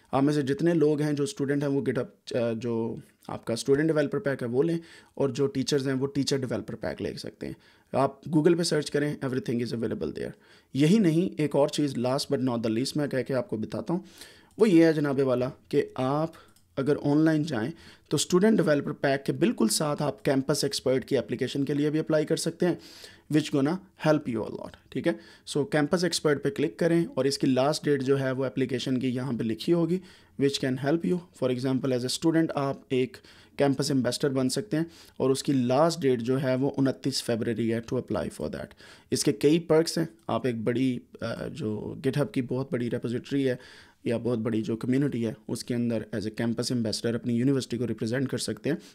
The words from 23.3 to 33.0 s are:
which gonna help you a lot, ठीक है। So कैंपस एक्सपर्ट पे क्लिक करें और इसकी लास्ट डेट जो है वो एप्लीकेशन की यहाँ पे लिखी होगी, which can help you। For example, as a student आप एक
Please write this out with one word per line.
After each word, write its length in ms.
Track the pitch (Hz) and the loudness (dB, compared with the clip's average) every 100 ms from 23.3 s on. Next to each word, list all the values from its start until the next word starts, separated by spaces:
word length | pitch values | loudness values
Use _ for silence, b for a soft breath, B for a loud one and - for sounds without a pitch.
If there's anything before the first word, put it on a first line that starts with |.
which 200 | 151 147 143 | 0 2 0
gonna 200 | 139 185 - _ 156 | 2 0 -6 _ 2
help 220 | 151 135 | 2 0
you 160 | 110 - | -4 -6
a 60 | |
lot, 240 | - - - _ | -8 -12 -16 _
ठीक 160 | - 170 | -4 -2
है। 120 | 185 B B - | -2 B B -6
So 180 | 151 139 | -4 0
कैंपस 320 | 156 147 180 | 0 2 0
एक्सपर्ट 400 | 175 - 156 143 | 0 0 0 0
पे 60 | 147 | 0
क्लिक 300 | 139 156 165 | -2 -2 0
करें 260 | 170 170 165 | 2 2 0
और 220 | - 135 | 0 0
इसकी 200 | 135 143 | 2 2
लास्ट 380 | 127 139 156 151 | 4 2 0 0
डेट 180 | 143 | 0
जो 120 | 127 139 | 2 2
है 140 | 131 | 2
वो 140 | 131 131 | -2 -4
एप्लीकेशन 520 | 139 127 123 139 131 | -2 -2 -2 -2 -2
की 100 | 131 | 0
यहाँ 260 | 123 135 | -2 -4
पे 100 | 117 | -2
लिखी 280 | 113 110 - | -2 -2 0
होगी, 280 | 170 165 185 B B B - | 2 2 0 B B B 0
which 180 | 139 139 | 0 0
can 180 | 135 131 139 | -2 -2 0
help 200 | 165 180 | 0 0
you। 140 | 180 - - | -2 -4 -4
For 80 | 127 127 | -2 0
example, 420 | 131 131 131 127 | 0 0 0 -2
as 60 | 131 | -2
a 80 | - | 0
student 340 | 165 165 165 151 | 2 2 2 0
आप 280 | 139 135 - | -4 -4 -2
एक 260 | 127 | 0